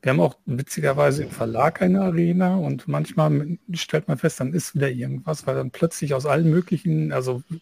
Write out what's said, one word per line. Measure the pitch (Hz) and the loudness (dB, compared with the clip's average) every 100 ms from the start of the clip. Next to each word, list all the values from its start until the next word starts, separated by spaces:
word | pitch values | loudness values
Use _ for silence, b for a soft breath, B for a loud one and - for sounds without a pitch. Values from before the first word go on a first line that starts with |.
wir | - | 0
haben | 143 | 2
auch | 151 - - | 2 0 -6
witzigerweise | 127 143 - 147 139 147 139 | -6 -4 -2 0 4 2 2
im | 147 | -4
Verlag | - 113 113 147 - | -6 -4 0 0 2
eine | 185 190 | 2 2
Arena | 190 170 170 180 185 190 | 2 2 2 2 2 2
und | 147 135 - | 0 -4 -4
manchmal | 147 156 - 156 | -4 -2 2 2
m-, | 143 151 175 - | 2 0 -6 -6
stellt | 170 - 156 - | -8 -2 -2 -2
man | 156 | 0
fest, | 165 - | 0 -2
dann | 131 | -2
ist | 170 - 147 | -2 -2 -2
wieder | 139 | -2
irgendwas, | 127 127 135 156 156 - | -2 -4 -6 -6 -6 -4
weil | 135 | -4
dann | 131 | -4
plötzlich | - 165 - 151 | -2 -2 -2 -2
aus | 135 143 | -2 2
allen | 143 165 | 4 4
möglichen, | 165 180 175 175 156 156 | 4 2 -2 0 0 0
also | 139 127 127 - 165 | -2 -2 -4 -6 -14